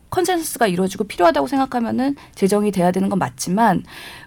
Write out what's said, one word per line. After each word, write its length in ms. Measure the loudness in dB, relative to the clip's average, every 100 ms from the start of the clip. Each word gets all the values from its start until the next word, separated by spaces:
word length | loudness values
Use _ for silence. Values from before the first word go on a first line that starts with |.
| _
컨센서스가 560 | -2 0 0 -4 0 0
이루어지고 380 | 2 0 -2
필요하다고 420 | -6 2 2 2 0
생각하면은 680 | 0 -2 -2 -2 -2 -2 -4 -10
제정이 380 | -2 0 2 2
돼야 200 | 2 2
되는 160 | 2 0
건 120 | 0
맞지만 640 | -2 -4 -4 2 2 2 -4 -14 -18 -20